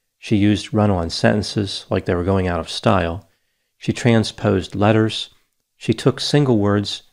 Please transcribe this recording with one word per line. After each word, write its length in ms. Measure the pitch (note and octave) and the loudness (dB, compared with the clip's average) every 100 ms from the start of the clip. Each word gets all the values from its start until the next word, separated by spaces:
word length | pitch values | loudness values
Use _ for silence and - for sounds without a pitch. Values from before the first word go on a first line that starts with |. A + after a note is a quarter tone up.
| _ _ | _ _
She 200 | - G#2 | -2 2
used 360 | G#2 G2+ - | 2 2 -2
run-on 380 | G#2+ G#2 F#2 E2 | 0 2 0 -4
sentences 760 | - A#2 G#2+ - A2 G2 - - | 0 0 0 -2 -4 -4 -6 -4
like 140 | G2+ | -4
they 100 | - | -2
were 80 | F2 | -2
going 240 | F2 G2 F#2 | 0 0 0
out 140 | E2+ | -4
of 100 | - | -6
style. 580 | - A#2 F#2+ E2+ E2+ - _ _ _ _ _ | -2 0 2 0 -6 -12 _ _ _ _ _
She 140 | - | -6
transposed 840 | - B2 A2+ G#2+ - G#2 G2 F2+ G2 | -2 2 2 0 -2 0 0 -2 0
letters. 540 | G#2 A2 A2 - - _ _ _ _ _ | 4 4 2 -2 -12 _ _ _ _ _
She 160 | - | -4
took 280 | A2+ C3+ - | 0 0 -2
single 380 | - D3 C3 A2 | 0 2 2 2
words 440 | G2+ G#2 G2+ - - | 2 0 -2 -8 -14